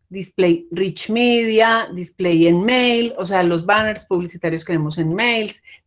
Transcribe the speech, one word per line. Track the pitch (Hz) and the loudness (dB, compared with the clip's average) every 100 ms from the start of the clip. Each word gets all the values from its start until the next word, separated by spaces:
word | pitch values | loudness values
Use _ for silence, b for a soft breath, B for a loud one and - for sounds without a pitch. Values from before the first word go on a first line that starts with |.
| _ | _
display | 190 185 - 185 170 - | -12 -10 0 2 2 -2
rich | 170 190 151 - | -4 -4 -4 -4
media, | 226 247 240 226 220 220 226 214 | 0 2 2 2 2 4 2 -2
display | 175 175 - 185 165 165 | -8 -12 -4 0 4 4
en | 175 | 4
mail, | 208 254 247 233 233 - | 2 2 2 2 -2 -4
o | |
sea, | 180 190 | -2 0
los | 175 170 175 | 2 0 2
banners | 208 214 214 | 0 0 -4
publicitarios | - 180 175 170 170 160 | -4 -4 -4 -6 -6 -6
que | 160 | -4
vemos | 170 151 156 | -4 -2 -2
en | 160 | -2
mails, | 175 240 233 214 - B B | 0 0 0 -4 -10 B B